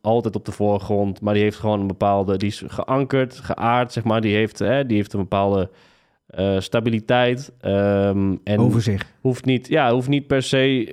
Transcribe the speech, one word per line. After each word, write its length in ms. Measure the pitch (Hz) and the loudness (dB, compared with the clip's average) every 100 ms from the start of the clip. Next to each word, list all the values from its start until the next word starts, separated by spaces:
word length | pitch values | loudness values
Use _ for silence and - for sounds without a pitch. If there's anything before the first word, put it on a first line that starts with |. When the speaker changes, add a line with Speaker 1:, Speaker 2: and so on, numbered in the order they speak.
Speaker 1:
altijd 340 | 107 117 117 101 | 0 0 0 -4
op 100 | - | -6
de 60 | |
voorgrond. 720 | - 104 101 - 104 101 95 | -2 0 0 0 -2 -2 -2
Maar 120 | 104 | -2
die 100 | 104 | 2
heeft 140 | 104 104 | 0 0
gewoon 200 | 110 104 | -2 -2
een 80 | 98 | -2
bepaalde, 500 | 92 101 98 95 95 | 0 2 2 0 -2
die 120 | 101 | -2
is 140 | - - | -6 -10
geankerd, 680 | - - 135 135 135 131 - | -8 -2 -2 0 0 -2 -6
geaard, 520 | - - 113 123 120 | -8 -2 0 0 0
zeg 100 | - | -2
maar. 180 | 110 113 | 0 0
Die 140 | 110 104 | 2 2
heeft, 240 | 110 - | 0 -2
hè, 260 | 101 135 135 | 0 0 0
die 120 | 104 | 0
heeft 160 | 101 | 0
een 60 | 101 | -4
bepaalde, 500 | 92 101 98 98 90 - - _ _ _ _ | -2 0 2 2 -2 -6 -20 _ _ _ _
eh, 320 | - 98 95 | -4 0 0
stabiliteit. 920 | - 120 117 113 107 123 123 127 143 - | 0 -2 0 0 2 2 2 0 -6 -8
Ehm, 760 | - 98 101 101 101 98 98 92 | -2 0 2 2 2 2 0 -2
en 160 | - 104 | 0 2
Speaker 2:
Over 220 | - 110 | 2 2
zich. 220 | 110 98 - _ | 0 -2 -6 _
Speaker 1:
hoeft 240 | 131 127 131 | -4 -2 0
niet, 220 | 127 127 | -2 0
ja, 240 | 156 131 | 0 2
hoeft 140 | 123 127 | 2 0
niet 200 | 143 139 | -2 0
per 140 | 135 | -2
se, 420 | 131 135 135 131 104 | 0 2 2 0 -2